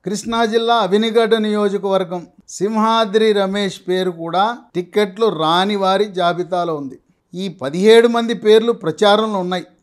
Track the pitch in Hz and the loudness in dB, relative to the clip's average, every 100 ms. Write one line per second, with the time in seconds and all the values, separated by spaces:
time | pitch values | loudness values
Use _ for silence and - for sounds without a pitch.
0 | 185 202 220 226 233 226 226 233 190 208 | -6 -8 -4 -2 0 0 2 0 2 0
1 | 226 226 226 226 214 208 208 196 196 190 | 2 2 2 0 0 0 -2 -2 -2 -2
2 | 175 180 156 _ _ - 196 220 220 226 | -2 -8 -12 _ _ -6 -4 0 0 0
3 | 220 214 220 202 196 202 196 190 - 185 | 2 2 2 2 0 -2 -4 -6 -4 -2
4 | 185 165 165 175 214 240 _ 175 175 208 | -2 -6 -4 0 -2 -4 _ -8 -4 -2
5 | 202 190 226 156 156 175 196 202 190 196 | -2 0 -2 0 0 2 0 0 0 0
6 | 208 180 175 170 170 180 170 156 135 - | -2 0 -2 -2 -4 -4 -2 -4 -8 -14
7 | _ _ _ 175 196 156 131 165 208 233 | _ _ _ -10 -10 -8 -6 2 6 6
8 | 233 233 233 208 214 220 233 233 180 - | 6 0 -4 -2 4 4 4 -2 -4 0
9 | 208 208 220 202 180 185 - _ | 2 2 0 -4 -4 -6 -10 _